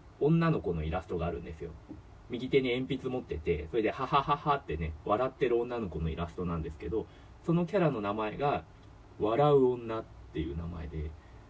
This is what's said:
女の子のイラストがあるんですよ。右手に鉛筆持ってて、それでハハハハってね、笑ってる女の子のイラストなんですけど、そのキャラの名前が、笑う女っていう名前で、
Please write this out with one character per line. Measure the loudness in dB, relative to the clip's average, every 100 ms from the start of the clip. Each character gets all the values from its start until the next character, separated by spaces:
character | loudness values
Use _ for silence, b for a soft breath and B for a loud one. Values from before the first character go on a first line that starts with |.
| -16 0
女 | 4 6 4
の | 2
子 | 0
の | -2
イ | -2
ラ | -4
ス | -2
ト | -4
が |
あ | -2
る | -4
ん |
で | -8
す | -10
よ。 | -12 -12 -16 -18 -18 -20 -10
右 | -6 2
手 | 2
に | 2
鉛 | 0 -2 -4
筆 | -2
持 | -4
っ |
て | -4 -6
て、 | -2 -2 0
そ | 0
れ |
で | 0
ハ | 0 2
ハ | 2
ハ | 2 0
ハ | 2
っ | 0
て | 0 -4
ね、 | -4 -4
笑 | 0 2 2
っ |
て | 2 2
る | 2
女 | 0 -4
の | -4
子 | -4
の | -4
イ |
ラ | -4 -6
ス | -4
ト |
な | -4 -4
ん |
で | -6
す | -8
け | -4
ど、 | -4 -4 B B B
そ | 0
の | 2 2
キ |
ャ | 2
ラ | 2
の | 0
名 | -2
前 | -2 -2 -2
が、 | 0 0 -4 -20 -20 -20 -18 -2
笑 | 0 4 6
う | 8 6
女 | 2 -4 -6
っ | -6 -14 -12
て | -6
い | -4
う | -4
名 | -6
前 | -8 -8
で、 | -6 -8 -10 B B B